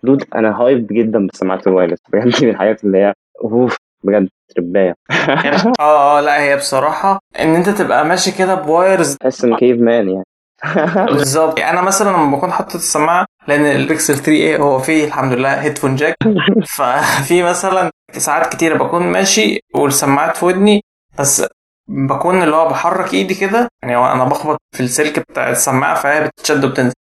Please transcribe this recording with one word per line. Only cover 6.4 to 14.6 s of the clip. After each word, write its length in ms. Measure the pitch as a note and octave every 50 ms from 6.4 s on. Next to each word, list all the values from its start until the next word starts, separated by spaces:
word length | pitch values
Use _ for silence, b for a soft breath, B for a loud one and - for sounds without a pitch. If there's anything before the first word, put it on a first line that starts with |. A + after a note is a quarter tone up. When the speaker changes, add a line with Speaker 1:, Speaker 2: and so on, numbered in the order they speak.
| D3
Speaker 2:
هي 140 | C#3+ C#3
بصراحة 640 | C#3 C#3 - C#3 C3 C3+ D3+ D#3 - - G3 F#3+ G3 _ _ _ -
إن 140 | - D#3+ D#3+
أنت 140 | E3+ F3+ G3+
تبقى 380 | G3+ G#3 F3 - - B2+ D3+
ماشي 320 | D#3 F3 F#3 - F#3+ - -
كده 160 | F#3 F#3 F#3+
بوايرز، 600 | F3+ - C#3+ D#3+ E3+ F3+ F#3+ F#3+ F3+ E3 C#3+ C#3
Speaker 1:
تحس 280 | - - C3 C3 - -
إن 120 | B2 A2+
كيف 240 | - B2+ B2 B2 A#2
مان 280 | A#2+ A#2 A#2 A#2 G#2+ G2
يعني. 180 | F#2 F#2+ F#2+ _ _ _ _ _ _ _ -
<laughs> 480 | D3 D#3+ - D3+ F3 E3+ G3+ F#3+ - -
Speaker 2:
بالظبط. 480 | D3 D#3 C#3 C3+ D#3+ D#3+ D#3+ D#3+ -
أنا 220 | - - E3+ F3+ F3+
مثلا 340 | F#3+ F#3+ G3 G#3+ G3+ F#3+
لما 200 | F3 D3+ C#3+ C#3
بكون 160 | C#3 D#3+ F3+ -
حاطط 220 | - G3 - -
السماعة، 520 | F3 - - - D#3 D3+ D#3+ E3+ F3+ F#3+ - _ _ _ -
لأن 120 | C#3+ C#3+
البيكسل 540 | D3 D3 C#3 C3 C3+ C#3 D#3+ D#3 - - D3
ثري 220 | C3 C3+ - D#3
اي 240 | D3+ D#3 D#3+ D3+ D3+